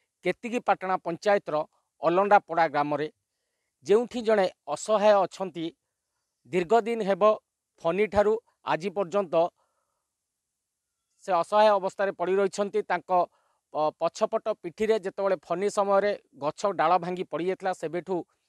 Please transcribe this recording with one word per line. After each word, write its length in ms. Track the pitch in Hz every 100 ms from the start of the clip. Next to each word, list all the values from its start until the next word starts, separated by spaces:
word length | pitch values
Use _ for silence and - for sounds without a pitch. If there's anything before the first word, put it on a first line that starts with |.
| _ _ -
କେତିକି 340 | - 240 240
ପାଟଣା 360 | - 190 190 185
ପଞ୍ଚାୟତର 580 | 180 165 208 202 - 151 - _ _ -
ଅଲଣ୍ଡାପଡ଼ା 680 | 151 175 202 208 - 165 160
ଗ୍ରାମରେ, 400 | 147 147 147 151 _ _ _ _ _ _ _
ଯେଉଁଠି 380 | 127 208 240 247
ଜଣେ 240 | 220 214 185 - -
ଅସହାୟ 460 | 147 - 214 208
ଅଛନ୍ତି। 520 | 202 175 - 190 160 165 - _ _ _ _ _ _ 123
ଦୀର୍ଘ 340 | 165 170 226
ଦିନ 180 | 214 233
ହେବ 220 | 190 190 208 214 _ _ _ _
ଫନିଠାରୁ 500 | 165 180 208 202 208 220 _ _ -
ଆଜି 240 | 156 190
ପର୍ଯ୍ୟନ୍ତ 460 | 196 180 202 185 165 170 _ _ _ _ _ _ _ _ _ _ _ _ _ _ _ _ _
ସେ 100 | -
ଅସହାୟ 380 | 170 170 214 214
ଅବସ୍ଥାରେ 420 | 202 185 - 196
ପଡ଼ି 220 | 170 175 196
ରହିଛନ୍ତି। 460 | 196 - 202 214
ତାଙ୍କ, 300 | - 175 - 185 170 _ _ _ _
ଅ, 80 | 147 151 -
ପଛପଟ 460 | 165 - 214 226 226
ପିଠିରେ 460 | 214 175 - 214 220
ଯେତେବେଳେ 360 | 185 - 196 180
ଫନି 320 | - 175 202
ସମୟରେ 420 | 208 196 196 202 202 _ -
ଗଛ 260 | 143 - 208
ଡାଳ 260 | 170 160 180
ଭାଙ୍ଗି 260 | 170 180
ପଡ଼ିଯାଇଥିଲା, 500 | 180 147 175 185 190
ସେବେଠୁ 420 | 185 160 170 165 180 - _